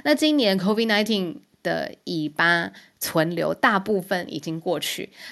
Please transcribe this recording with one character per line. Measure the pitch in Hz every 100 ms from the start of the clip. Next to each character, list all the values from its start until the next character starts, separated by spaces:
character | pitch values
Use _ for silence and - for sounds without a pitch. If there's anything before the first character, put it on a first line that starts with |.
那 | 294 302
今 | 311 294
年 | 214 190
covid | 185 214 226
nineteen | 208 214 208 175 - - _
的 | 170 165 - - -
尾 | 170 151
巴 | 151 170 170 185 - - _
存 | - 165 160 170
留， | 156
大 | 165 254 196
部 | 202 202
分 | 170 185 -
已 | 156
经 | 170 165
过 | 180 151
去， | - - - - -